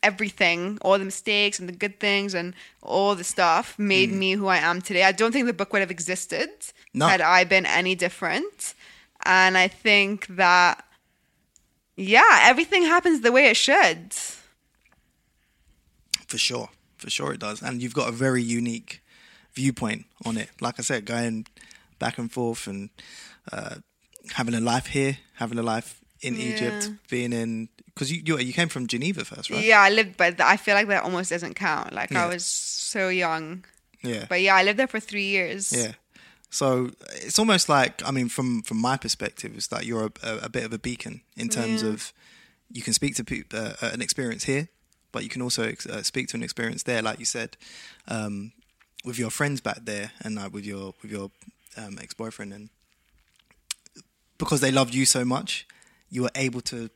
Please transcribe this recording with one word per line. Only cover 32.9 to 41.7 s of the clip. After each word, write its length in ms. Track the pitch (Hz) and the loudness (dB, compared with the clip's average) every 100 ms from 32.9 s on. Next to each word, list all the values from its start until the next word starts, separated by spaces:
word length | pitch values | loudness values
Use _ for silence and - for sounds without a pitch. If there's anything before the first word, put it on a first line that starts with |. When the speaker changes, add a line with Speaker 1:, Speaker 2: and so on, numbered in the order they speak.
| 208 190 | -2 -2
Speaker 1:
young. 560 | 185 175 160 156 180 - _ _ _ | 0 0 -2 -6 -14 -16 _ _ _
Speaker 2:
Yeah. 220 | 127 110 113 | -8 -6 -4
Speaker 1:
But 120 | 180 | 0
yeah, 140 | 190 190 | 4 6
I 80 | |
lived 140 | 196 208 | 4 2
there 80 | 262 | -2
for 120 | 220 | -4
three 260 | - 208 196 | -8 -6 -2
years. 460 | 196 175 196 202 | -2 -4 -6 -4
Speaker 2:
Yeah. 200 | 123 110 110 _ _ - _ _ | -2 -2 -8 _ _ -20 _ _
So 400 | - 139 127 123 - 50 - | -2 0 0 -2 -8 -18 -16
it's 180 | 113 - | -2 2
almost 300 | 220 190 - | 4 4 4
like, 320 | 143 127 - - | 4 4 0 -4
I 60 | |
mean, 160 | 135 120 | -2 -2
from, 320 | - 127 120 | -2 -2 -2
from 140 | - 110 | -4 -2
my 200 | 120 135 | 0 -2
perspective, 560 | 113 - 104 - - - | -4 -6 -6 -8 -16 -10
it's 160 | - | -8
like 140 | 113 - | -6 -4
you're 200 | 113 110 | -4 -4
a, 40 | - | -6
a, 140 | 117 110 113 | -10 -8 -6
a 40 | |
bit 140 | 123 | -6
of 100 | 113 | -6
a 60 | 113 | -8
beacon 420 | 123 123 - - _ - | -8 -10 -12 -14 _ -10
in 120 | 117 | -6
terms 320 | - 113 | -2 -2